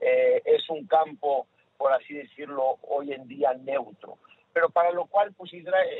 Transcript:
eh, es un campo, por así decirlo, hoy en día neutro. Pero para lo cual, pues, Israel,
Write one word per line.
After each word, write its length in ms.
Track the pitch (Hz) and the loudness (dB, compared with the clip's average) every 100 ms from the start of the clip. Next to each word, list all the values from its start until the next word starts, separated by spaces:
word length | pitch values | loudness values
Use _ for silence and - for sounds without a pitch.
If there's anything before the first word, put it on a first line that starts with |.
eh, 420 | 127 127 127 127 | 2 4 4 2
es 240 | - 151 - | 4 2 2
un 160 | 156 - | -8 0
campo, 600 | 160 156 147 147 135 - _ _ - | 2 2 -2 -2 -2 -4 _ _ -2
por 160 | 135 | 0
así 220 | 135 - | 0 -2
decirlo, 640 | 147 127 - 147 143 131 131 | -14 -14 -14 -10 -2 -2 -2
hoy 300 | - 143 143 | -4 -6 -4
en 140 | 131 127 | -10 -12
día 260 | 139 139 | -2 -2
neutro. 640 | 131 131 135 110 - 104 - _ _ _ | -2 -4 -6 -6 -14 -20 -20 _ _ _
Pero 180 | 170 165 | 0 2
para 220 | 170 175 | 2 2
lo 140 | 175 170 | 0 0
cual, 260 | 202 202 | 0 0
pues, 200 | 196 180 | -4 -18
Israel, 360 | 175 165 190 175 | -16 -2 0 0